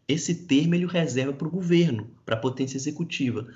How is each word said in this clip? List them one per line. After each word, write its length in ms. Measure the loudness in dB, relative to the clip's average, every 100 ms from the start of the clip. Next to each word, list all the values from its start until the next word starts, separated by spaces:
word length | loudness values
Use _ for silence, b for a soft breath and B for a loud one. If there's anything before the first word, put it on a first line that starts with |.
| -4
Esse 400 | -2 -2 -4 2
termo 280 | 4 4
ele 100 | 2
o 40 | 2
reserva 440 | 0 0 0 -2
pro 160 | -2 -4
governo, 600 | -4 2 4 4 2 -6 -12 -4
pra 100 | -2
potência 400 | -2 -2 -4 -4
executiva. 720 | -6 -4 -4 -2 -2 -2 -6